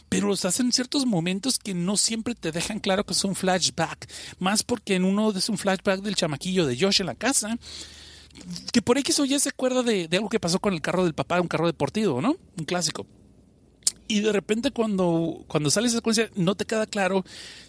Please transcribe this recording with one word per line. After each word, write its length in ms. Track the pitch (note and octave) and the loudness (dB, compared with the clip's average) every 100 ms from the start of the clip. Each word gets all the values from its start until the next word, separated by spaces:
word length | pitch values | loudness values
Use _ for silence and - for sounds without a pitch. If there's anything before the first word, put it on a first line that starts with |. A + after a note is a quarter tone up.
| - | -4
pero 200 | F#3 G3+ | 0 0
los 160 | F#3+ | 0
hacen 220 | F#3+ F3 B3 | 0 0 0
en 60 | |
ciertos 320 | B3 B3 D4 | 0 0 -2
momentos 540 | B3+ F3+ E3+ F#3+ C4 - | 0 0 0 -2 -2 -2
que 160 | G#3+ | -2
no 220 | F3+ F3 G3+ | -2 0 0
siempre 400 | - A3+ A#3 A#3 | 0 -2 -4 -4
te 160 | E3 | -4
dejan 260 | E3 - G#3 | -4 -4 -4
claro 260 | - F#3+ | 0 0
que 80 | - | 0
es 120 | F#3 | 0
un 100 | G3 | -2
flashback. 720 | F3+ F#3 F3+ - - D#3+ - - - - - | 0 2 2 0 -2 -4 -4 -14 -14 -14 -4
Más 240 | F#3 G#3+ | 0 0
porque 320 | - A#3+ - | 0 -2 0
en 100 | F#3 | 2
uno 280 | F#3+ G3 A3 | 4 2 2
es 160 | F#3+ - | 0 -2
un 100 | G3+ | -2
flashback 420 | G3 F#3+ G#3 F#3+ | 0 0 2 0
del 140 | G#3 | 0
chamaquillo 500 | F#3 E3+ C#3+ F3+ F#3 | -2 0 -2 -2 2
de 140 | D3 B2 | 2 2
Josh 220 | F#3+ G3 | 2 2
en 60 | F3 | 0
la 100 | A2+ | -2
casa, 420 | A#3 C4 G#3 A#3 - - - - - - - - - F3 - | 0 0 0 -6 -10 -16 -16 -18 -20 -20 -20 -18 -14 -12 0
que 100 | A#3+ | 2
por 160 | - C4 | 4 2
X 220 | C4+ D#4 | 2 0
o 40 | |
Y 140 | C#4 C#4+ | 2 0
se 120 | C#4+ | 0
acuerda 340 | - B3+ B3+ | -2 0 2
de, 240 | A#3+ G3+ E3 | 2 0 0
de 80 | F3+ | -2
algo 120 | G#3 | 0
que 120 | G#3+ | -2
pasó 180 | F3 F3+ | 0 0
con 160 | G#3 | 0
el 60 | E3+ | -2
carro 240 | E3 F3 | -2 0
del 100 | F3+ | 0
papá, 260 | D3+ C#3 F3 | 0 0 0
un 60 | E3+ | 0
carro 200 | D3+ E3+ | 0 0
deportivo, 540 | D#3+ C#3 G#3+ G#3 B2 | 0 -2 0 0 2
¿no? 160 | G3+ F4 - F3+ | 0 -2 -6 -10
Un 60 | |
clásico. 420 | D3 F3 - - - - - - - _ _ _ - - - | -4 -2 -2 -6 -12 -18 -20 -20 -20 _ _ _ -4 -4 -2
Y 140 | G#3 | 0
de 100 | G#3+ | 2
repente 400 | G3 - A3 C4+ | 2 0 0 0
cuando, 720 | - A3 F#3+ F3+ E3 E3 - - | 0 0 2 2 2 0 -4 -4
cuando 240 | D#3 D3 | 0 2
sale 160 | G3+ A#3+ | 2 2
esa 120 | A3+ | 0
secuencia 300 | A3+ A3 A3 | 2 2 0
no 220 | G#3+ F3 G#3 | 0 0 0
te 80 | |
queda 220 | - A3 G#3+ | 0 -2 -2
claro 380 | G3+ F#3 F#3+ F#3 - - - | 0 0 0 -2 -10 -18 -18